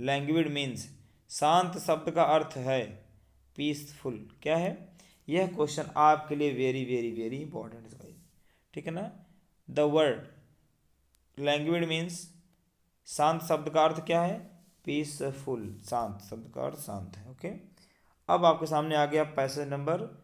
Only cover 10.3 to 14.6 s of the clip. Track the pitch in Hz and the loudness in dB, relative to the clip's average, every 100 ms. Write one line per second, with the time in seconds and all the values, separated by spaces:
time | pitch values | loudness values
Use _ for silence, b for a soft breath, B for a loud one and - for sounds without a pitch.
10.3 | - _ _ _ _ _ _ _ _ _ | -20 _ _ _ _ _ _ _ _ _
11.3 | - 143 147 156 175 165 160 175 - - | -2 0 2 2 0 2 0 -2 -8 -14
12.3 | - _ _ _ _ _ _ - - 151 | -20 _ _ _ _ _ _ -12 2 2
13.3 | 165 165 151 151 160 160 160 160 170 175 | 2 0 0 2 4 4 2 0 2 2
14.3 | 220 - - | -2 -10 -20